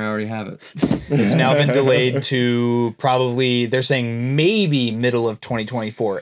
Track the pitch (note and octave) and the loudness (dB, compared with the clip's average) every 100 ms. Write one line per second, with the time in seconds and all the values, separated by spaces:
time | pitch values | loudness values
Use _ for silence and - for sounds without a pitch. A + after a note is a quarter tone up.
0 | G#2+ G#2+ G#2+ A2+ G2 - - - D#3+ - | -4 -6 -6 -8 -10 -14 -16 -4 -2 -2
1 | - C#3+ G#2 B2+ C3 C#3+ C#3+ C3 C3 B2 | -2 0 2 2 4 4 2 2 4 4
2 | B2+ C3+ C3 B2+ B2 A#2+ A#2+ A#2+ A#2 A2+ | 2 0 -2 0 2 0 0 0 -2 -2
3 | C3+ B2+ B2+ A#2+ B2+ B2 A#2 C3 B2+ C3+ | 0 2 0 0 0 0 0 0 0 0
4 | A#2+ A#2 B2+ C#3+ E3+ A3 F#3 C#3+ A#2+ A2 | -2 -4 -2 2 2 2 2 2 0 0
5 | B2 A#2+ A#2 G#2+ - A#2 G#2+ B2 A2 - | 0 2 0 -4 -6 -6 -4 -6 -6 -4
6 | A2 F#2+ | -4 -2